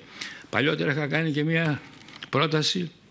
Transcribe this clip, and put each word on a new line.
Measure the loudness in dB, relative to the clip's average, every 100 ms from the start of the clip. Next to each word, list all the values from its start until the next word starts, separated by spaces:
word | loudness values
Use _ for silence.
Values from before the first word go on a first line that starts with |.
| -12 -14 -12 -14 -2
Παλιότερα | 2 2 2 0
είχα | 0 0
κάνει | 0 0
και | 0
μια | 2 2 2 -2 -6 -20 -20 -18 -2
πρόταση | 2 4 2 0 -2 -4 -10 _